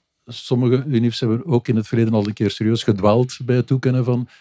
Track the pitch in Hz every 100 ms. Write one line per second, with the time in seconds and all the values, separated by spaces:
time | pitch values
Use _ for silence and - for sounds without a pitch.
0 | _ _ - 117 - 123 123 127 139 120
1 | 120 - 117 113 170 120 - 110 104 113
2 | 113 110 104 104 101 - 107 117 - 101
3 | 104 110 127 - 123 123 117 131 131 127
4 | 123 123 120 -